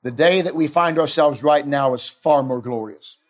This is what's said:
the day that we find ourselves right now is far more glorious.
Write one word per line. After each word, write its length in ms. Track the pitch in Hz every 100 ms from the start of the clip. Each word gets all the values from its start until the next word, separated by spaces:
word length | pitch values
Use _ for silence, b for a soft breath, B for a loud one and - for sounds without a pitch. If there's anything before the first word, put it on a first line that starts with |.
the 100 | 127
day 300 | 120 165 190
that 140 | 175
we 120 | 160 151
find 300 | 175 170 160
ourselves 440 | 156 - 147 135
right 220 | 147 147
now 280 | 143 139 135
is 140 | 123 -
far 360 | - 160 147
more 180 | 135 123
glorious. 560 | 117 117 107 78 - -